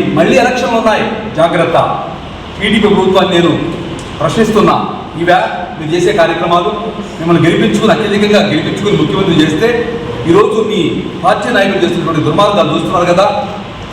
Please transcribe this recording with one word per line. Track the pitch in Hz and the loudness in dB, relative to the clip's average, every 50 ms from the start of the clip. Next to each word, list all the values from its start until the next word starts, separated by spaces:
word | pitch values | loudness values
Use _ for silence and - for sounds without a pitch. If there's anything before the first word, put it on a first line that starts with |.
| - - 147 151 | 2 0 2 2
మళ్ళీ | 180 214 - - 233 | 2 4 4 4 2
ఎలక్షన్లు | 247 254 254 - - 226 226 | 2 0 0 -2 0 0 0
ఉన్నాయి, | 220 220 208 202 220 214 - - - - - 160 | 2 2 0 0 0 -4 -6 -6 -8 -6 -2 0
జాగ్రత్త. | 170 170 170 170 165 165 165 143 127 - - - - - - - - - - - - - - - | 0 2 2 0 0 0 2 0 0 0 -2 -6 -6 -8 -10 -12 -12 -14 -14 -14 -14 -14 -10 -6
టీడీపీ | 202 208 220 226 202 202 | -2 0 0 2 2 2
ప్రభుత్వాన్ని | 190 190 185 190 196 196 180 180 175 170 | 4 4 2 4 4 2 2 2 2 2
నేను | 170 165 139 - - - - - - - - - - - - - | 2 2 2 0 -2 -4 -6 -8 -8 -8 -10 -10 -10 -10 -8 -4
ప్రశ్నిస్తున్నా. | 147 - - 220 220 202 214 202 - 160 - - - - - - - - - 151 | -4 -2 2 2 2 2 4 4 4 4 2 0 -2 -4 -8 -10 -10 -10 -8 -4
ఇవే | 175 - 233 208 220 - - - - - - 151 | 0 2 2 2 2 0 -4 -6 -8 -8 -8 -8
మీరు | 156 151 170 | -6 -2 0
చేసే | 180 175 - - - | 0 2 2 2 2
కార్యక్రమాలు, | 165 180 170 170 175 175 170 175 175 214 214 - - - - - - - - - | 2 2 0 -2 0 0 0 0 0 0 -4 -4 -6 -8 -8 -8 -10 -10 -8 -4
మిమ్మల్ని | 165 170 170 156 - 170 | 0 2 2 4 4 4
గెలిపించుకుని, | - - 220 214 - 202 214 226 220 | 2 2 2 2 2 2 2 2 2
అత్యధికంగా | - 208 - 202 208 208 208 208 196 - - | 2 0 0 0 0 2 2 2 2 2 2
గెలిపించుకుని | 151 160 - - - - 202 202 175 156 | 0 -2 -2 -2 -4 -2 -2 0 0 0
ముఖ్యమంత్రి | 151 - - - - 165 165 151 156 | 0 0 0 0 0 2 2 2 2
చేస్తే | 151 - - 220 - - 160 156 - - - - - - - - 165 | 2 2 0 0 0 0 0 -2 -4 -6 -8 -8 -8 -8 -4 0 2
ఈరోజు | 170 202 226 - 214 220 220 202 | 4 4 4 4 2 0 0 0
మీ | - 190 156 135 - - - - - - 165 | 0 0 0 0 -2 -4 -6 -6 -6 -2 0
పార్టీ | 180 214 - - 247 - | 0 0 0 0 -2 0
నాయకులు | 196 196 196 196 180 175 | 0 0 0 0 0 0
చేస్తున్నటువంటి | 170 170 170 156 170 160 151 135 147 | 0 0 0 -2 -2 -2 0 0 0
దుర్మార్గాలు | 151 - 208 208 202 202 156 143 156 | 2 2 2 2 2 2 0 0 0
చూస్తున్నారు | 170 - 160 185 175 175 175 | -2 -2 -2 0 0 2 2
కదా, | 175 185 - - - - - - - - - - - - - - | 2 2 2 2 0 -2 -6 -6 -8 -10 -12 -12 -14 -14 -14 -12